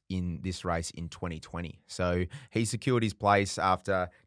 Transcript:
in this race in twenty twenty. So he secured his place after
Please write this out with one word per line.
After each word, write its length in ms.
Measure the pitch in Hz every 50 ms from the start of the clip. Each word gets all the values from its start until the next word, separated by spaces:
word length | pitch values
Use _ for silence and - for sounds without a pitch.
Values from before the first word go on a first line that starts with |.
| _ -
in 300 | 92 92 90 87 85 - -
this 220 | 92 90 - -
race 260 | 90 85 82 82 -
in 180 | - - 85 82
twenty 300 | - - - 87 82 80
twenty. 400 | - - - 85 85 80 - - _
So 400 | - - - 90 90 87 90 90 87 - - - -
he 140 | - 113 117
secured 360 | 110 - 107 - - 127 120 113
his 120 | 110 95
place 440 | - 104 101 101 101 101 95 - -
after 500 | 85 95 92 87 - - 95 92 90 90 - _ _